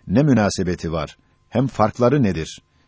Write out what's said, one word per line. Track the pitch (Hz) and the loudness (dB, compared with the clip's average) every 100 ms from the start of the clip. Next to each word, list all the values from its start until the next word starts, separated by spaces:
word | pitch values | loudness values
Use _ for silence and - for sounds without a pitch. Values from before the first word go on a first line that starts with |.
| - | -2
Ne | 101 | 2
münasebeti | 151 113 98 - 90 85 85 | 4 4 2 -2 -4 -4 -4
var? | 80 76 - _ _ _ | -6 -8 -12 _ _ _
Hem | - 139 | -4 -4
farkları | - 107 - 120 147 | 0 -2 2 2 2
nedir? | 107 85 76 - _ _ | 0 -2 -8 -14 _ _